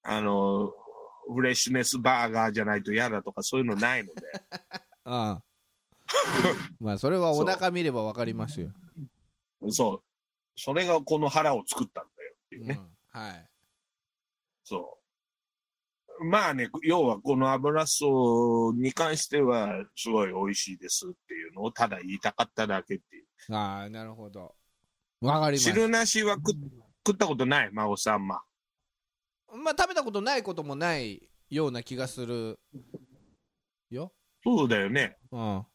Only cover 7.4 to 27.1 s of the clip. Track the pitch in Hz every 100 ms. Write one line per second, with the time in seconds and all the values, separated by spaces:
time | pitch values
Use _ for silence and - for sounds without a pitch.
7.4 | 160 185 185 180 160 123 107 110 113 113
8.4 | 110 - 85 - 180 - 135 _ _ _
9.4 | _ _ - - 113 98 _ _ _ _
10.4 | _ - - 151 180 165 139 156 147 156
11.4 | 151 123 - - 120 - - _ - _
12.4 | _ - 117 139 90 85 _ 117 107 87
13.4 | 85 _ _ _ _ _ _ _ _ _
14.4 | _ _ - 92 64 - _ _ _ _
15.4 | _ _ _ _ _ _ _ - 165 208
16.4 | 180 135 117 - 156 175 131 104 135 131
17.4 | 131 135 143 156 156 - 147 131 123 117
18.4 | 120 117 113 120 131 - 160 156 - 147
19.4 | 131 120 104 98 101 - 117 110 98 92
20.4 | 98 101 - 90 92 - 92 90 _ 85
21.4 | 82 92 110 117 117 95 92 98 107 -
22.4 | 117 - 107 95 - 98 _ - _ _
23.4 | - 107 101 98 101 110 110 110 104 98
24.4 | 87 _ _ _ _ _ _ _ 123 156
25.4 | 151 139 131 196 226 226 220 220 208 202
26.4 | 160 151 139 - _ _ -